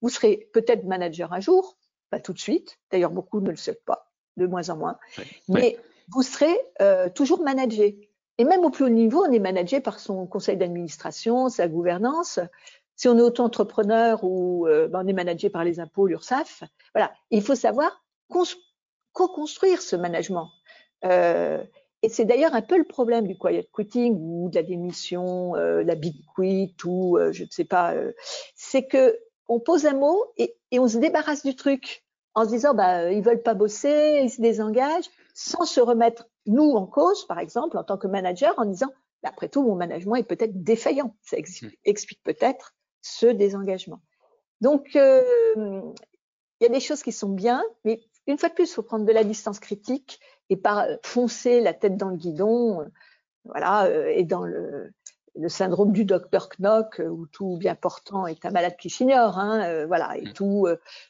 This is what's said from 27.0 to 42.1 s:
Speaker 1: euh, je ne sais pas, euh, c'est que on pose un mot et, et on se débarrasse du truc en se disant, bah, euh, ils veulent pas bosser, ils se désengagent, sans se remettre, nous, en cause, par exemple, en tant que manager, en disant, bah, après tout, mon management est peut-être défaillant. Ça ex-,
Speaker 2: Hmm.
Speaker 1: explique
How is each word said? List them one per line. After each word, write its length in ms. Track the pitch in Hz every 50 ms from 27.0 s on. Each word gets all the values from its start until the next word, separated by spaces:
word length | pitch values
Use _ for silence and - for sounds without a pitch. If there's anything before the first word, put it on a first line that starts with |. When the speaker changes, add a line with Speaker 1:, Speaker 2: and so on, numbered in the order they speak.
| 185 180 175 170
Speaker 1:
euh, 160 | 170 165 165
je 100 | 180 170
ne 60 | 160
sais 160 | - - 165
pas, 300 | - 190 180 175 170 165
euh, 180 | 156 - - - - - - - - - - _
c'est 300 | - - - - 262 262
que 320 | 262 - 269 262 240 220 - - _ _ _ _ -
on 100 | 233 233
pose 260 | 233 - 339 311 285
un 80 | 302 269
mot 300 | 269 277 294 339 403 494 - - -
et, 180 | 339 359 - _ _ -
et 80 | 254 247
on 80 | 262 233
se 100 | 214 233
débarrasse 460 | 262 320 - 311 302 311 294 285 -
du 120 | 277 262
truc 500 | - - 285 277 262 - - - - _ _ _ _ _ _ -
en 120 | 214 226
se 40 | 208
disant, 240 | 240 233 240 294 262
bah, 280 | 208 190 185 180 175
euh, 100 | 170 175
ils 100 | 190 208 185
veulent 200 | 233 233 233 233
pas 120 | 240 220
bosser, 640 | 190 214 208 208 - - 277 294 302 302 302 302 285 269
ils 60 | 233
se 120 | - -
désengagent, 680 | 226 233 214 202 214 214 214 247 262 285 320 359 320 - _ _ _ _ _
sans 320 | - - - - - 349
se 160 | - - 277
remettre, 460 | 240 233 240 226 233 233 233 - - _ _ _ -
nous, 260 | 208 208 269 302 302
en 140 | 269 214 185
cause, 400 | - - 285 311 359 403 403 - -
par 120 | 170 170
exemple, 380 | 170 160 - 240 294 339 - 175
en 60 | 165
tant 140 | - 196 196
que 100 | - 190
manager, 460 | 196 196 185 180 180 180 269 320 - 311
en 80 | 233
disant, 260 | 208 190 180 262 269 - _ _ _ _ _
bah, 80 | - 160
après 200 | - - - 156
tout, 140 | - 277 277
mon 120 | 233 196
management 400 | 175 175 170 - 165 180 202 233
est 80 | 254 226
peut-être 400 | - 175 - 233 220 185 190 165
défaillant. 500 | 175 226 226 - - 294 269 285 226 - _
Ça 140 | _ - -
ex-, 260 | - 156 160 - -
Speaker 2:
Hmm. 80 | - 107 - _ -
Speaker 1:
explique 400 | 202 202 202 - -